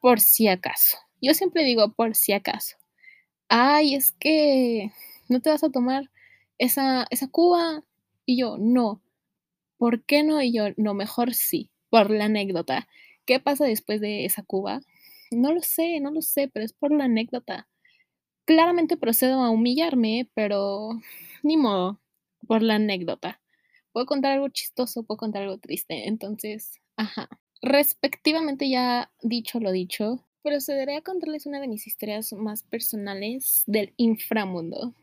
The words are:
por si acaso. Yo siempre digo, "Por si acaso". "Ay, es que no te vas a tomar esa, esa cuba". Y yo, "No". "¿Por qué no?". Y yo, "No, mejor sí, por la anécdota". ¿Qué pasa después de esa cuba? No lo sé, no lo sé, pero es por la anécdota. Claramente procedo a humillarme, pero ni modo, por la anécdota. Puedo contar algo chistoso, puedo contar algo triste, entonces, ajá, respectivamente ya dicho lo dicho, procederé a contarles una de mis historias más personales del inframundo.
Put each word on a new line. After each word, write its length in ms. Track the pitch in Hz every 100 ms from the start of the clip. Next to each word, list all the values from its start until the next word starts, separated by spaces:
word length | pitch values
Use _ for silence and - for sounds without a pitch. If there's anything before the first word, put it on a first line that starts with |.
por 200 | 254 233
si 280 | - - 220
acaso. 500 | 185 - - - - _ _
Yo 120 | 254
siempre 300 | 311 381 349
digo, 280 | 285 233 208
"Por 220 | - 233
si 180 | 220 -
acaso". 440 | 202 - 214 - - _ _ - _ _ _ _
"Ay, 460 | 226 254 294 302 269
es 160 | 262
que 800 | - 285 311 294 269 247 226 208 - - - _
no 120 | 247
te 100 | 311
vas 140 | 302
a 60 | 311
tomar 400 | 262 247 262 277 _ _ _ _ _
esa, 480 | 247 - 269 262 240
esa 180 | 247 269
cuba". 560 | - 349 349 330 311 - _ _ _ -
Y 120 | 247
yo, 200 | 247 -
"No". 440 | 214 247 226 202 _ _ _ _ _ _ _ _
"¿Por 260 | 240 226
qué 180 | - 285
no?". 180 | 302 302
Y 100 | 262
yo, 120 | 233 208 -
"No, 180 | 214
mejor 400 | 202 208 - 240
sí, 360 | 233 - - - _ _
por 200 | 233 208
la 160 | 214 208
anécdota". 600 | 214 196 175 156 131 - _ - _ -
¿Qué 140 | 254
pasa 240 | 277 285 294
después 340 | 214 - 214
de 240 | 208 208 196
esa 160 | -
cuba? 360 | 190 190 196 226 _ _ - - -
No 200 | 233 262
lo 100 | 339
sé, 380 | 330 - 330 330
no 100 | 277
lo 100 | 302
sé, 260 | 311 - 277
pero 160 | -
es 80 | 220
por 180 | _ 285
la 120 | 302 269
anécdota. 600 | 220 226 247 - 185 - _ _ _ _ _ _ _ -
Claramente 500 | 320 339 349 320 330
procedo 460 | 226 233 254 262
a 80 | 247
humillarme, 800 | 226 240 262 330 269 220 220 254
pero 560 | - 214 202 202 196 214 226 - - - -
ni 140 | 294 320
modo, 440 | 254 196 180 208 _ _ _ _ -
por 140 | 226
la 140 | 226 214
anécdota. 640 | 214 190 170 - 175 - _ _ _ _ _
Puedo 140 | - 262
contar 260 | 285 277
algo 160 | 269 277
chistoso, 540 | - - - 254 -
puedo 140 | 226 220
contar 240 | 226 202
algo 160 | 196 190
triste, 500 | - 156 - 160 107
entonces, 720 | 220 196 214 214 214 - - _ -
ajá, 320 | 220 - - - _ _
respectivamente 1040 | 254 277 285 - 294 - - 320 311 277 277
ya 420 | 254 247 240 - _
dicho 380 | 233 233 226 240
lo 120 | 208
dicho, 520 | 185 180 - 214 254 _ _
procederé 540 | 294 285 277 277 269 285
a 60 |
contarles 440 | 311 370 320 302 285
una 140 | 285
de 80 | 277
mis 180 | 214 -
historias 460 | - 214 214 220
más 300 | 202 214 214
personales 1040 | - 226 233 214 202 196 208 254 - - -
del 260 | 214 202 _
inframundo. 960 | 233 220 - 220 196 180 165 - 240 -